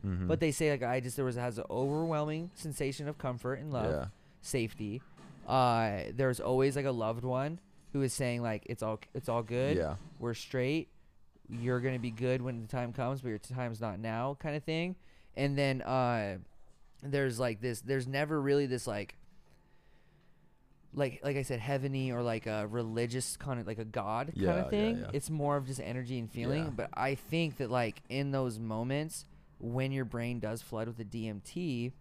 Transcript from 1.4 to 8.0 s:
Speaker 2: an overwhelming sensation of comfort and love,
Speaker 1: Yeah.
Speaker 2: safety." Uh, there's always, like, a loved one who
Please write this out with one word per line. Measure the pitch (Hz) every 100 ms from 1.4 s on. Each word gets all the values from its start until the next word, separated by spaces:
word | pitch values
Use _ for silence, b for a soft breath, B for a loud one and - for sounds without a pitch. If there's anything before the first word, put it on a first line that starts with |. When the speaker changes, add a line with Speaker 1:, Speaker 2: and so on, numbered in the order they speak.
| 123 110
Speaker 2:
an | -
overwhelming | 113 135 151 165 156 147 156 175
sensation | - 160 139 139 135 147
of | 151
comfort | 135 123 127 135
and | 151
love, | 127 107
Speaker 1:
Yeah. | 76 65 - b b
Speaker 2:
safety." | - 135 110 - 107 117 - - - - -
Uh, | 131 127 117 113 101 58
there's | 120 131 123
always, | - 131 135 139
like, | 139
a |
loved | 120 110 117
one | 127 127 143 170 - - -
who | 139